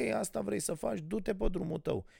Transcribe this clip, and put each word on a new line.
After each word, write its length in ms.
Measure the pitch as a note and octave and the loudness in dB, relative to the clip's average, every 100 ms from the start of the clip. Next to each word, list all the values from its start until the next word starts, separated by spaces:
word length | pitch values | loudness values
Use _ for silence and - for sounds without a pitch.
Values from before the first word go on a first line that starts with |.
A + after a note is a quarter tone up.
| A3+ | 2
asta 280 | A3 G3+ - | 2 0 -2
vrei 180 | G3+ G3+ | -2 0
să 140 | - | 0
faci, 260 | D#3+ A3+ G#3 | -2 -2 -2
du-te 360 | D#3+ G#3+ F#3+ F#3+ | -2 -2 0 2
pe 140 | F#3 | 2
drumul 300 | F3+ C3+ E3 | 2 -2 -2
tău 260 | D#3 C#3 - - | 0 0 -2 -14